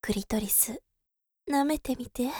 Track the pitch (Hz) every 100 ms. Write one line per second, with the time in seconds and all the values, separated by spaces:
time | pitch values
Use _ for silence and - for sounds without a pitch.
0 | - 202 202 220 208 - - 226 _ _
1 | _ _ _ _ - 285 285 302 - 254
2 | 247 - 247 285